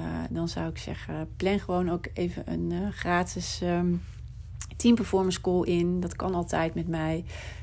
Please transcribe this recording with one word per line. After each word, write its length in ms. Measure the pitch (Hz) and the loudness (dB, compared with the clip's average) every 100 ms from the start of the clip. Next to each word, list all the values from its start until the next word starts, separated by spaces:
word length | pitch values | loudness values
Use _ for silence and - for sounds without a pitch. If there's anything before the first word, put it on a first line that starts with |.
| 165 165 165 | -4 -4 -4
dan 180 | 165 170 | -2 -2
zou 220 | 165 165 | -2 -4
ik 80 | - | -4
zeggen, 520 | - 160 - 156 160 - | -6 -8 -6 -6 -6 0
plan 240 | 190 202 | 2 2
gewoon 300 | 190 180 180 | 2 0 2
ook 180 | 175 - | 0 -2
even 380 | - 175 - - | -2 -2 -2 -4
een, 200 | 170 170 | -2 0
eh, 200 | 175 202 | 0 -2
gratis, 680 | - 175 175 180 185 - - | -2 0 2 0 -2 -4 -2
ehm, 320 | 175 175 180 175 - - - - - - - - | 0 2 2 0 -2 -10 -12 -12 -12 -10 -8 4
team 200 | 233 226 | 6 6
performance 460 | 180 190 185 180 | 6 2 2 0
call 220 | 185 180 | 2 2
in. 360 | - 175 175 180 | 4 4 4 2
Dat 160 | 175 - | 0 -2
kan 200 | 185 175 | 0 0
altijd 380 | 175 160 165 | 0 0 0
met 140 | 170 165 | 0 -2
mij. 380 | 165 160 160 - - - - | 0 0 0 -4 -10 -10 -10